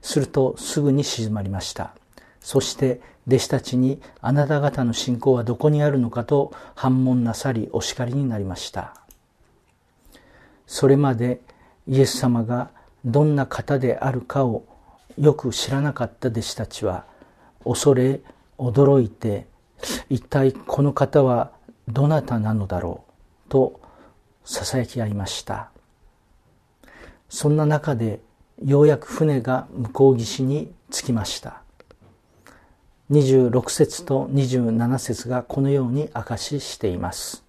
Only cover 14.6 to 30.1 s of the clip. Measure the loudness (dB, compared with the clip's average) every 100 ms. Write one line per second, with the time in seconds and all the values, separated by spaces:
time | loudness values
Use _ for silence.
14.6 | -8 -20 _ _ _ 2 4 4 -4 -4
15.6 | -2 -2 -2 -2 -8 -4 -4 -4 -6 -8
16.6 | -8 -4 -4 -4 -10 _ -20 _ _ _
17.6 | -4 2 4 4 2 0 -8 -20 _ -6
18.6 | -2 4 6 6 2 -2 -6 -6 -8 _
19.6 | _ _ -10 -10 -4 -6 -2 2 2 0
20.6 | -6 0 0 2 2 4 4 2 0 -8
21.6 | -20 _ -6 0 2 2 0 -2 0 -2
22.6 | -2 -4 -6 -8 _ _ _ _ _ 2
23.6 | 2 -2 -20 -20 -20 _ _ _ -12 -8
24.6 | -4 -4 -4 -4 -4 -4 -6 -10 -8 -10
25.6 | -10 -20 _ _ _ _ _ _ _ _
26.6 | _ _ -20 -20 -20 -20 _ -4 0 2
27.6 | 2 0 0 -2 -4 -6 _ _ _ -8
28.6 | 0 6 6 4 -4 -2 0 0 0 -4
29.6 | -4 -10 -8 4 6